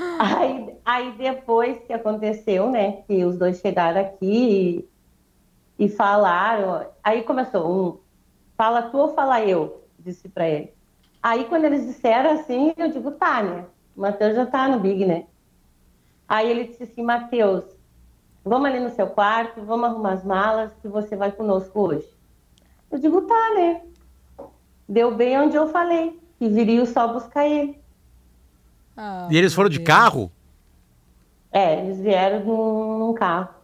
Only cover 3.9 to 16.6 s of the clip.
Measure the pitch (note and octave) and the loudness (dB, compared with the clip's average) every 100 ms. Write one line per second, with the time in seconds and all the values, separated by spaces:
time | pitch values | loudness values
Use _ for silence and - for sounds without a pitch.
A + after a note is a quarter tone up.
3.9 | F3+ G3 - F#3+ A3 B3 G3 F3+ E3+ - | 0 -2 -4 0 2 2 2 0 -2 -10
4.9 | _ _ _ _ _ _ _ _ - G3+ | _ _ _ _ _ _ _ _ -2 0
5.9 | G#3 G3+ G#3 G3 F3 G#3 A3 F#3+ E3+ - | 2 2 4 4 2 0 0 -2 -4 -8
6.9 | - G#3 A#3 A3+ B3+ B3 F#3+ E3 F#3+ F3+ | -6 -2 0 0 -2 -2 -2 0 0 -2
7.9 | E3 _ _ _ _ _ - A3+ A#3 A#3 | -6 _ _ _ _ _ 0 0 0 0
8.9 | C#4 D4+ D4+ C4+ A#3+ G#3 F3 D3+ - - | 0 0 0 2 2 2 0 -2 -8 -20
9.9 | _ F3 F3+ F#3+ - E3 D3+ - _ _ | _ -16 -16 -14 -4 -2 -2 -6 _ _
10.9 | _ _ _ A#3 A#3 A#3 E4 D#4 C#4+ A#3 | _ _ _ -2 -2 0 0 2 0 -2
11.9 | - A#3 A#3 D4+ D4+ - B3 D#4 E4 E4 | -2 2 4 2 0 -2 0 0 0 -4
12.9 | C4 B3 D4+ F4 B3+ G3 F3 F3 _ _ | -4 -8 -2 0 0 -2 -6 -12 _ _
13.9 | F#3+ G3 G3+ G#3+ A3+ B3 C4 C4+ B3 F#3+ | -6 -4 0 0 2 0 0 2 2 2
14.9 | F#3+ F#3+ E3+ - _ _ _ _ _ _ | 2 2 0 -4 _ _ _ _ _ _
15.9 | _ _ _ - G#3+ A3+ A#3 | _ _ _ -2 0 2 -2